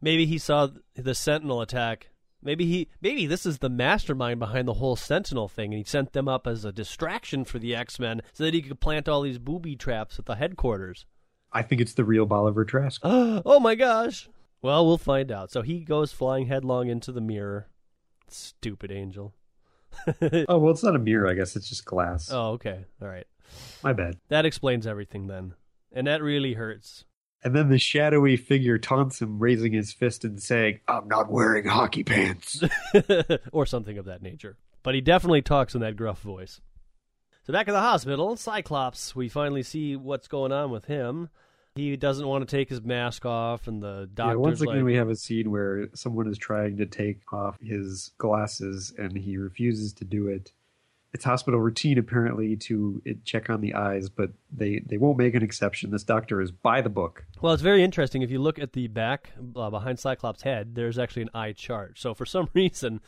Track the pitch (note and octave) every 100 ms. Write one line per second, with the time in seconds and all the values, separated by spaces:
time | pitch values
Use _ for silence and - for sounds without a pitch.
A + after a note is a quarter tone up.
0 | D#3 D#3+ D#3+ D#3+ - D3 C#3 - _ -
1 | B2+ A#2+ - D3+ D3+ A#2+ A2 B2 A#2 A2
2 | - _ _ _ C#3 D#3 E3+ F3+ E3 -
3 | G3+ C#4+ D3+ F3 F3 C#3+ C3 B2 C3 G#3
4 | - C3 A#2+ A#2 A2 B2+ B2 G#2+ C3 A#2+
5 | - D#3 G3+ C3 G#2 - G#2 G#2+ G#2 C#3+
6 | C3+ C#3 C3+ C3 B2 A2+ G#2 G2 G#2 -
7 | D#3+ G3 - C#3 B2 B2 A#2 A#2 B2 -
8 | A#2 A2+ - - D#3 E3+ C3+ C#3 D#3 D3+
9 | D#3+ D3 C#3+ B2 B2 F3 E3 C3+ - A2
10 | G#2+ - - G#2+ D#3+ F#3 C3 G2+ F#2 F2+
11 | - _ _ _ _ A2+ A2 B2 A#2 -
12 | A2 A2 G#2+ G#2 G#2+ G#2 G#2+ C3 C#3 -
13 | D#3+ B3+ A#3+ G#3+ F#3+ C#4+ A3+ A3+ B3+ A3
14 | A#3 A3+ - - _ _ B2+ D3+ E3 E3
15 | - C3+ C3+ G2+ F#2 B2+ A2+ E3+ D3+ D3+
16 | D3 - C3 C3 B2+ C3+ C3 B2+ B2 A#2+
17 | B2 B2 A2 G#2 G2+ G2+ G#2 _ _ _
18 | _ _ _ - - - A#2 G2 G2 G2
19 | F#2+ G2+ G2+ - _ _ _ _ - -
20 | - - D#3+ E3+ D#3 F3 D#3 D#3 A3+ D3+
21 | A2 A2 F#2+ F#2 F#2 G2+ F#2+ - - F2+
22 | F2 F2 - C3 A2+ A2+ A2 F#2+ F#2 -
23 | G2+ F#2 - _ - - - - C#3 A2
24 | F2 E2+ - D3+ D#3 - C#3 B2 A2 G#2
25 | G2+ G#2 G2 F#2+ F#2 F#2 _ _ _ B2+
26 | C#3 D#3 D3+ D3 C3+ A2+ A2 G#2+ - -
27 | - _ _ _ B2+ C#3+ C#3+ C3 - D3
28 | D3+ D3 C#3 B2+ - C#3 B2 A2+ - C3+
29 | C3+ - A2 G#2 A#2+ A#2 A#2 A2 G#2 -
30 | B2 - A2+ G#2 - A#2 A2 G2+ - A#2
31 | G#2 A2 G#2+ B2 A2+ G#2+ G#2 A2+ A2+ -
32 | - G#2 F#2+ F#2 - - E3 A5 F#5 G3+
33 | - F#3 - D#3 - D#3 C3+ B2 G#2 G2+
34 | F#2+ F2+ F#2+ - G#2 - _ - C3 C3+
35 | C3 F3+ F3 D#3 - C#3+ B2+ B2 A2 G#2+
36 | A2+ G2 G#2 F#2 F#2 - - - - _
37 | _ _ _ _ - F3 G#3 G3+ A3+ F#3
38 | B2 C#3 F#3 A#3 - G#3+ - D3 B2+ -
39 | - C3 B2 D3 D3 C#3 A#2+ D#3 D3 C#3
40 | C3+ C3+ - C#3+ C3+ C#3 C#3+ A#2 - D3
41 | A#2+ D3+ E3+ _ _ _ _ C#3 C#3+ C#3
42 | C#3+ C3+ C#3 C#3 B2+ C#3 C3+ B2+ A2 B2
43 | A#2+ - B2 A#2 A#2 A#2 - G#2+ G2+ G2
44 | F#2+ G#2 A#2 A#2 D3 D#3 D3 C#3 B2+ B2
45 | A2+ A2 - A2+ G#2+ G#2 G2 G2 G#2 -
46 | B2 A2+ A2 G2+ - G#2+ G#2 G2+ G2+ -
47 | G#2 G2+ - G#2 G2+ G2+ A2 G2+ G2 F#2+
48 | - - A2+ G#2+ G#2 - G2 F#2+ F#2 -
49 | G2 G2 F#2+ F#2+ G2 F2+ A#2+ A2 G#2+ -
50 | F#2+ G#2 G2+ F#2+ G2 _ _ _ _ _
51 | _ B2 C3 B2+ - A#2+ A2+ A2+ D3+ C3
52 | A#2 B2 A#2 A2 A2 G#2+ - A2 G#2 G2
53 | B2 A2+ - A2+ - A2 G#2+ G#2 G2+ G2
54 | F#2+ - G2 - - C3 G#2 G#2 - G#2
55 | C#3 C3 B2 A#2+ A2 - G2+ - F#2+ G#2
56 | - A2 A2 G2 F#2 F2 A#2+ B2 A2+ G#2
57 | E2+ - - - E3 D#3 E3 G3+ F#3 F3
58 | C3+ C3+ B2 C3 D3 D3+ C#3+ B2+ A#2+ A2
59 | A2+ C#3 - - B2 A#2+ G#2+ G#2 B2 B2+
60 | C3+ B2+ A#2 G#2 C3+ A#2+ A2 A#2+ A#2 A#2
61 | A#2+ A#2+ A2+ A#2 A2 G#2 - A2+ F#2+ -
62 | B2 A2 B2 - F3+ F3+ F#3 - B2 A2